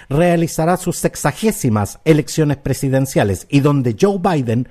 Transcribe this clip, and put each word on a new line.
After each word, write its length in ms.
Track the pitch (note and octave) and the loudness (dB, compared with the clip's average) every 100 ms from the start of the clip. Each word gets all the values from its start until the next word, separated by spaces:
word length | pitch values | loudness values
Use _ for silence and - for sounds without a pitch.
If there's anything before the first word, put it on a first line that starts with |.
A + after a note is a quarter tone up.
| - | -4
realizará 680 | C#3 F3 E3+ E3 - D#3+ F3+ | 0 2 2 0 -2 -2 -2
sus 180 | - D#3+ | -2 -4
sexagésimas 1040 | G3 - D3+ - A3 - B2+ G#2+ G2+ - | -4 -2 -4 -2 -2 0 0 0 -2 -2
elecciones 520 | - D#3+ - - D3+ C#3 | 2 2 2 0 0 0
presidenciales 920 | - C3 C#3 C3 - - G#2 F#2 - | -2 -2 0 0 0 0 0 0 0
y 120 | C#3+ | 2
donde 360 | C#3 C#3+ B2 G#2+ | 2 2 0 0
Joe 200 | G3 G3+ | 0 2
Biden 500 | G3 D#3+ A#2+ A2+ B2+ | 0 0 0 -2 -4